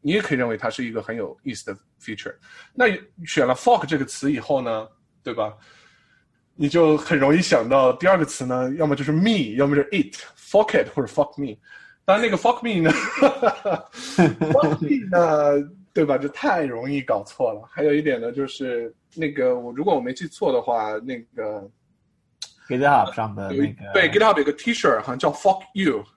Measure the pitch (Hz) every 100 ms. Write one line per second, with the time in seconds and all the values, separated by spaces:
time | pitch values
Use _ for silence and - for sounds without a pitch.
0 | 143 196 202 135 120 110 117 110 123 113
1 | - 117 98 65 139 113 - 98 _ _
2 | - 107 - - _ - - - 247 190
3 | - _ 165 - 165 131 - 233 151 151
4 | 135 - 139 143 - 143 120 113 110 _
5 | _ _ - 113 107 104 _ _ _ _
6 | _ _ _ _ _ _ 143 165 160 151
7 | - 156 135 160 175 151 113 135 131 127
8 | 175 190 151 - 127 127 127 143 156 139
9 | 139 151 202 214 123 110 139 143 139 196
10 | 95 - - _ - 202 214 - - -
11 | 127 - 143 - 139 107 _ - - _
12 | - 202 233 196 233 - 233 196 160 -
13 | - - 269 - 233 - 208 175 - -
14 | - - 165 - 156 254 214 156 151 277
15 | 202 175 170 151 147 143 143 - - -
16 | 151 131 139 - 294 185 143 117 127 143
17 | 131 107 98 - 123 107 113 - 147 147
18 | 151 123 120 127 135 - 131 120 117 -
19 | _ - 156 143 127 123 120 120 180 156
20 | 123 131 170 - 185 123 120 117 107 107
21 | 120 123 117 - 107 107 98 _ _ _
22 | _ _ _ _ - _ _ 127 143 139
23 | 95 - 110 101 98 135 143 - - 196
24 | 170 185 220 196 143 143 - 233 175 113
25 | 107 127 165 - 202 190 - 202 185 120
26 | -